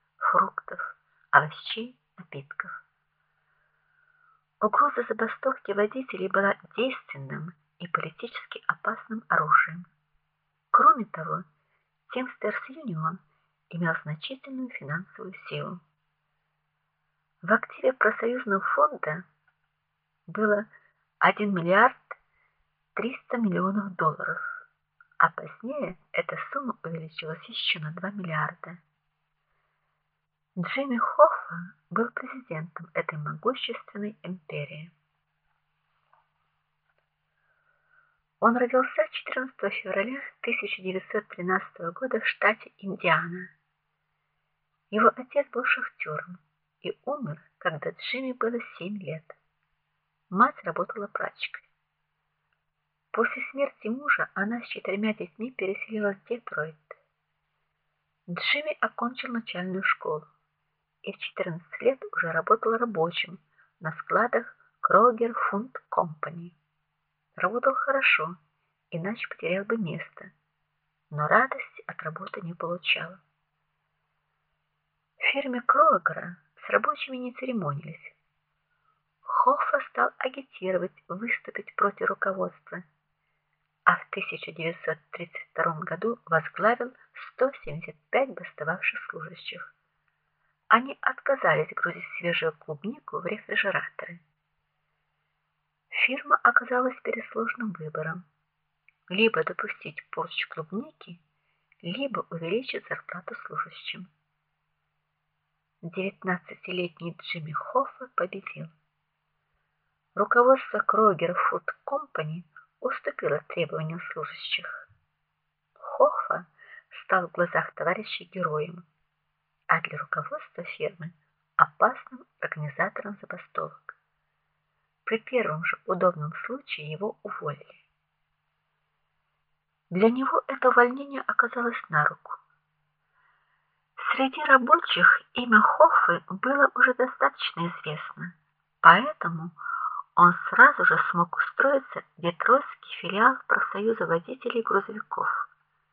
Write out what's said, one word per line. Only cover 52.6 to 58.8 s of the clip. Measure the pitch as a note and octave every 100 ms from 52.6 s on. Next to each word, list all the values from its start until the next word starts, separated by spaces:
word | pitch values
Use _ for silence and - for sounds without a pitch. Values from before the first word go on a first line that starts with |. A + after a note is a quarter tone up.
| _ _ _ _ _
После | - A#3 C4 B3
смерти | C4+ C#4 - A3
мужа | B3+ D4 - D#3
она | F#3+ G3+ A#3+
с | -
четырьмя | - - G3+ A3
детьми | G#3+ F3 - B3
переселилась | - F#3+ G#3 - A3 G3+ G3
в | -
Детройт. | A#3 - D#3 D#3+ D#3 _ - _ _ _ _ _ _ _ _ _ _ _ _ -
Джимми | F3 - D4 D4+ -